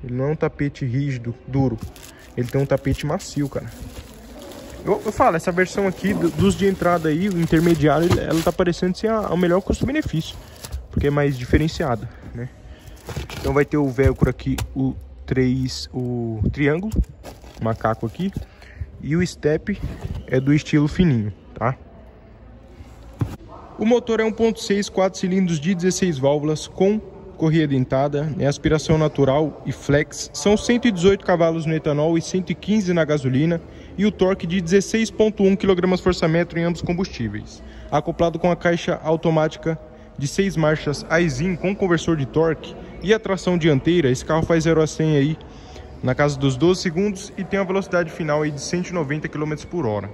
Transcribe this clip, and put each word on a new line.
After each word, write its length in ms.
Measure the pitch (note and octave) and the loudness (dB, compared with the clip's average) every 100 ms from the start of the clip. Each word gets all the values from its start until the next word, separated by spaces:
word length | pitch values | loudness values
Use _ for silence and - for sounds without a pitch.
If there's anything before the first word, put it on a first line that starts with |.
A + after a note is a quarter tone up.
Ele 100 | B2 | -6
não 140 | B2 C3+ | -4 -2
é 60 | |
um 40 | D#3 | 0
tapete 480 | D#3 - C#3+ C#3 | -2 -2 -4 -4
rígido, 500 | C3+ B2+ C#3+ B2+ A#2 A#2 - | -4 -2 -2 -4 -8 -10 -4
duro. 300 | C#3 C3 A2+ - - - - - - | 0 0 0 -10 -14 -20 -20 -12 -6
Ele 100 | B2 | -2
tem 140 | C#3 | -2
um 60 | C#3 | 0
tapete 400 | C#3 C#3 - D3 | 0 0 -2 -2
macio, 420 | - - - C#3 | -4 -6 -6 -4
cara. 180 | - A2+ - - - - - - - - - - - | -6 -10 -14 -14 -14 -16 -20 -20 -18 -18 -16 -16 -10
Eu, 160 | - G#3 | -2 -2
eu 80 | A3 | -2
falo, 240 | G#3+ C4 | 2 2
essa 160 | E3 F#3+ | 2 -2
versão 360 | F3 F#3 - G3 | 0 0 0 -2
aqui 260 | F3 F#3 | -2 -2
do, 160 | F#3 E3 | 0 0
dos 260 | D3 F#3+ | 2 2
de 120 | E3+ G3 | 4 0
entrada 420 | F#3+ F3 F3 D#3+ | 2 2 2 0
aí, 220 | D#3 G#3 | 0 0
o 100 | F3 | 0
intermediário, 680 | E3 E3 E3+ E3 D3+ C#3+ E3+ | 2 4 4 4 4 4 4
ele, 140 | - | 2
ela 220 | - D#3+ | 2 0
tá 100 | E3 | 0
parecendo 460 | E3+ F3 E3+ F#3 F3+ | 0 0 0 -2 0
ser 100 | G#3+ | -2
a, 200 | A3 G3+ | -2 0
a 60 | |
melhor 280 | E3+ F3 F3 | 2 4 2
custo-benefício, 760 | - A3+ A3+ D4+ - D#3 - - - - - - - | 0 -2 0 -2 -2 -4 -4 -12 -20 -18 -12 -12 -6
porque 160 | - C#3+ | -2 0
é 40 | |
mais 280 | C#3+ C#3+ C3 | 2 0 -2
diferenciada, 680 | B2+ - D#3 - D#3 A#2 A#2 - - | 0 2 2 -2 -2 -2 -6 -14 -16
né? 160 | B2 B2 - - - - - - - - - | -12 -12 -14 -20 -20 -20 -20 -12 -10 -10 -6
Então 140 | C3+ | 0
vai 100 | C#3 | 2
ter 140 | D3 D3+ | 2 2
o 100 | C#3+ | 0
velcro 400 | B2 C3 B2 C3 | 4 2 4 0
aqui, 300 | B2 C3+ C3 - C#3+ | 0 -4 -4 -4 -2
o 180 | C3 B2 - - | -2 -2 -12 -16
três, 640 | - C3 B2+ C3 C3 - - | -4 2 2 2 -2 -6 -8
o 520 | C3+ B2 A#2+ A#2 A2 G#2+ | -6 -4 -4 -4 -2 -2
triângulo, 400 | C#3 C#3+ D#3+ G#3+ - - - - - - - | 0 0 0 -2 -2 -2 -4 -18 -18 -20 -6
macaco 420 | A2+ A2+ A2 A2+ | -4 -2 -2 -2
aqui, 260 | A#2 - F#3+ - - - - - - - | -6 -4 -4 -4 -12 -16 -20 -14 -14 -10
e 160 | - D#3+ | -2 0
o 100 | F3+ | 0
step 540 | - D3 D#3 - G3 - - - - - | -2 -2 0 -2 -6 -6 -8 -8 -10 -2
é 120 | C3 | 0
do 140 | C3+ | 4
estilo 340 | D3 - D3+ D3 | 2 4 2 2
fininho, 460 | - F3+ A#2+ G#2 - - | 2 2 4 -2 -8 -18
tá? 200 | - A2+ B2+ - - - - - - - - - - - - - - - - - - - - | -4 -4 -4 -12 -20 -20 -20 -20 -20 -20 -20 -20 -20 -20 -20 -20 -6 -6 -6 -16 -18 -18 -2
O 80 | G#3+ | 2
motor 340 | B3 - A3 | 2 2 0
é 40 | |
um 80 | A3 | 0
ponto 280 | G#3 A3+ A3 | 2 0 0
seis, 300 | - G3+ G3 | -2 0 0
quatro 280 | - F#3+ F#3 | 0 0 0
cilindros 400 | F#3 F#3+ F3+ E3 | 0 2 2 0
de 160 | D3+ | 0
dezesseis 440 | F#3+ F#3 F3+ F#3 C#3+ | 0 0 2 0 2
válvulas 500 | C3+ D3 D3 D#3 - | 2 2 0 -2 -6
com 320 | - F#3+ G#3+ - - - - | 0 2 2 -4 -16 -18 -2
correia 280 | D#3+ D#3+ D3+ | 2 4 2
dentada, 560 | C3+ B2+ C3+ C#3+ C#3+ | 2 2 0 0 0
né, 240 | D#3 F#3 C3+ | -4 0 0
aspiração 500 | D3 D#3 D3+ - D#3 | 0 2 0 2 2
natural 640 | D3+ - C3+ C#3 D#3 - - | 2 4 4 4 0 -2 -10
e 60 | |
flex. 580 | - - C#3+ D3 - - | -8 2 2 2 -6 -10
São 240 | - G3+ G#3 | -2 2 2
cento 300 | - A#3+ A#3+ | 4 2 2
e 60 | |
dezoito 340 | F#3 F3+ G3+ - | 4 4 4 2
cavalos 400 | F3 E3+ E3 D#3 | 4 4 2 0
no 80 | |
etanol 420 | D#3+ D#3 C#3+ D#3 E3 | 0 0 2 2 2
e 60 | |
cento 280 | D#3 F#3 F3+ | 0 -4 -2
e 40 | |
quinze 380 | F3 - G#3+ F3+ | -6 0 0 2
na 120 | F3 | 2
gasolina. 560 | D3+ D3+ C3 C3 D#3+ E3 - - - - | 2 2 2 2 2 0 -6 -18 -14 0
E 80 | G#3 | 0
o 60 | |
torque 340 | G3+ F#3 G3 F3+ | 4 2 2 0
de 140 | F#3+ | -2
dezesseis 500 | E3 G3 F#3+ A3 A3+ | 4 2 4 0 0
ponto 320 | - G#3+ G#3 | 2 2 4
um 140 | G3 G3 | 4 4
quilogramos-força-metro 1040 | G3+ F3+ F3+ F3+ F#3+ F3+ E3+ E3 F3 E3 | 4 2 2 2 2 2 2 2 0 -2
em 40 | |
ambos 180 | E3+ E3+ | -2 -2
combustíveis. 800 | - F3 G3 - A2+ G#2+ - - - - - | -2 -2 -4 -4 -6 -6 -12 -18 -18 -18 -4
Acoplado 480 | D3 D#3+ D#3 E3+ E3 | -2 -2 0 0 2
com 120 | F3+ | 0
a 60 | E3+ | 2
caixa 440 | F3 E3+ - E3+ | 0 0 -2 -4
automática 760 | D3+ D#3+ E3+ D#3+ D3+ - E3 D#3+ - - - - | 0 0 2 2 0 -2 -6 -6 -10 -20 -18 -8
de 120 | C#3 | -4
seis 280 | - G3 D#3+ | 0 0 2
marchas 480 | D3+ D#3 - C3+ - | 2 2 -2 -6 0
Aisin 460 | E3 F3 B2+ F3 F3 | 2 2 0 -2 -2
com 180 | F3+ | -2
conversor 420 | G3+ F#3+ E3 - D#3+ | 0 2 2 2 -2
de 100 | B2+ | 0
torque 480 | D#3 E3 D#3 - - - - | 2 2 0 -8 -16 -16 -10
e 100 | F3 | 0
a 60 | A3 | 0
tração 400 | G#3+ F#3+ - F3+ | 2 -2 0 2
dianteira, 500 | D#3+ C#3 D#3 F3 C3+ | 4 4 4 4 4
esse 160 | B2+ | 0
carro 200 | - D#3+ | 0 0
faz 200 | D#3+ E3 | 2 2
zero 160 | D#3 D#3+ | 4 2
a 60 | D#3 | 2
cem 300 | - D#3 D3 | 0 2 4
aí 200 | C#3+ D#3 - - - - - - | 2 -2 -10 -18 -18 -18 -18 -6
na 120 | B2 | -4
casa 240 | B2+ D3 C3+ | 0 0 2
dos 180 | C3+ B2+ | 0 2
doze 260 | E3 F#3 | 2 2
segundos 500 | F#3+ D#3+ G#3 F#3+ - - | 0 0 -2 -2 -10 -10
e 60 | |
tem 160 | F#3 G3 | -4 -2
uma 80 | F#3+ | 0
velocidade 440 | F#3+ F#3+ F3 E3+ | -2 0 -2 -2
final 320 | - D#3 D3 | -4 -2 0
aí 100 | D#3 | 0
de 80 | C#3+ | -4
cento 300 | - F3 F#3 | -4 -4 -4
e 20 | |
noventa 360 | F3 C#3 D3+ D#3 | -4 -4 -4 -6
quilômetros 360 | D3 D#3 D3+ | -6 -4 -6
por 200 | - F3 | -6 -4
hora. 240 | B2 G#2 G2+ | -2 -2 -6